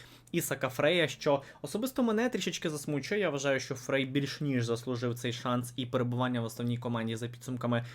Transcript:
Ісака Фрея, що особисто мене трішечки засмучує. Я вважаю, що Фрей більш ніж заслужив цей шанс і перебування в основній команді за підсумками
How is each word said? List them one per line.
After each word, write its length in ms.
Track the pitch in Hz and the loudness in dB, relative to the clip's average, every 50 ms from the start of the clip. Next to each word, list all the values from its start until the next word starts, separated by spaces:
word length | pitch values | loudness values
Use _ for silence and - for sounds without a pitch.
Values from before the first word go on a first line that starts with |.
| - - - - - - | -16 -20 -20 -20 -12 -2
Ісака 380 | - 170 156 - 139 - - 127 | -2 -2 0 0 -2 0 -2 -2
Фрея, 380 | 127 - 143 151 180 175 160 143 | 0 2 4 4 4 4 2 2
що 340 | - - - 156 143 139 - - - - | 0 0 2 4 4 4 2 -6 -12 -12
особисто 420 | - 143 - 208 247 262 - - 254 | -10 -6 -4 -2 -4 -2 0 2 2
мене 260 | 233 214 214 233 254 | 4 4 4 2 2
трішечки 400 | 226 202 185 190 160 - - 175 | 0 0 -2 -2 -4 -2 -2 -2
засмучує. 520 | 151 147 - - 147 143 139 - 208 214 | -2 -2 -2 -2 -2 -2 0 0 0 2
Я 80 | 196 165 | 2 2
вважаю, 300 | 143 139 131 139 135 131 | 0 2 2 2 2 2
що 160 | - - 135 | 0 -2 -6
Фрей 300 | 123 - - 135 135 135 | -6 -2 0 0 2 0
більш 360 | 135 131 143 139 135 - - | 2 2 0 0 0 -2 -2
ніж 240 | 151 143 135 127 117 | 0 2 2 2 2
заслужив 500 | 117 117 117 - 131 127 117 123 123 117 | 2 0 0 0 -4 -2 0 0 -2 -2
цей 180 | 120 - 123 117 | 0 -2 -4 -4
шанс 400 | - - 127 123 123 120 123 - | -2 0 0 0 0 0 -4 -4
і 100 | - 123 | -6 -4
перебування 560 | 117 127 127 127 123 120 120 127 127 123 120 | -2 0 0 0 2 0 0 0 0 0 0
в 20 | 117 | -2
основній 340 | 113 - - 120 120 120 117 | -2 -4 -2 -2 0 0 0
команді 380 | 123 123 120 113 113 113 113 | 0 -2 0 0 0 -2 -2
за 120 | 110 120 117 | -2 -4 -6
підсумками 580 | 120 - - - 127 120 131 123 120 117 120 - | -8 -8 -8 -6 -6 -2 0 2 2 2 0 -2